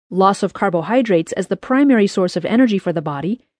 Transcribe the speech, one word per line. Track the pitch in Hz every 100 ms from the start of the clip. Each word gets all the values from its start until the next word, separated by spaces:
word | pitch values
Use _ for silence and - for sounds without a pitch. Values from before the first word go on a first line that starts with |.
| _
Loss | 180 190 202
of | 190
carbohydrates | - 202 170 156 247 233 170 165
as | - 185
the | 190
primary | - 262 285 240 202
source | - 180 180
of | 160
energy | 226 254 202
for | 180
the | 160
body | 151 143 165 233 _ _